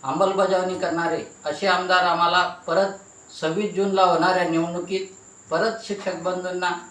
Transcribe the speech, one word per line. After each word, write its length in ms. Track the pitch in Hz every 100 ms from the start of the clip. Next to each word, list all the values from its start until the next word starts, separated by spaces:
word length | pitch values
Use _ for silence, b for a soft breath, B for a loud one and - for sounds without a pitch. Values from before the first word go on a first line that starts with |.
अंमलबजावणी 760 | 135 160 190 190 185 185 185 165
करणारे 440 | 170 165 165 160 - - 151
असे 220 | - 196
आमदार 300 | 185 185 180
आम्हाला 500 | 180 160 170 180 175
परत 400 | - - 165 196 - - - - -
सव्वीस 320 | 160 170 208
जूनला 300 | 175 196 190
होणाऱ्या 460 | 185 170 180 175 170
निवडणुकीत 580 | 160 165 175 185 190 190 - - - -
परत 220 | 160 220 -
शिक्षक 320 | - 202 190 170
बंधूंना 560 | 175 180 180 180 180 170 -